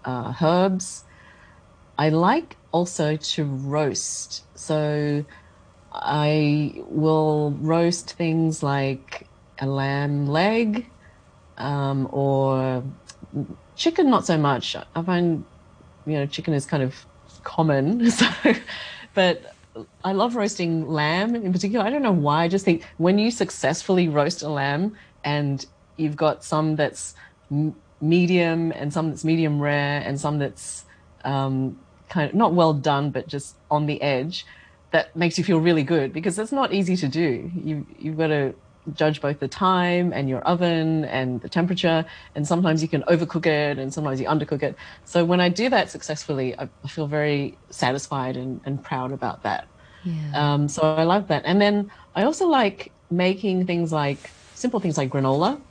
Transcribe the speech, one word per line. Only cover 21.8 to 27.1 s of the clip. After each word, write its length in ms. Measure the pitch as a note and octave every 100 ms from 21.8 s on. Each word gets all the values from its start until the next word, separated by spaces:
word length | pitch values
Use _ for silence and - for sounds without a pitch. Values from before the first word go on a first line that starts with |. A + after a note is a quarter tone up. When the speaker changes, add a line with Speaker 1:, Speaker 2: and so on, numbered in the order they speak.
| G#3
Speaker 1:
I 40 |
don't 120 | D4
know 80 | B3
why. 320 | F3+ C#3+ D3
I 40 | E3+
just 160 | G3 G3
think 180 | E3 - -
when 200 | E3+ G3+
you 140 | A3
successfully 760 | A#3 F#3 - C3+ E3+ - F#3 F3
roast 320 | D3 D3 F3
a 80 | D3+
lamb 460 | C#3+ C#3 C#3+ G3+ G#3 - _
and 420 | C#3+ D3 C#3+ C3+ - _ _ -
you've 200 | D#3 D3
got 260 | D#3 D#3
some 320 | - D#3 D#3 D3+
that's 400 | D3 - -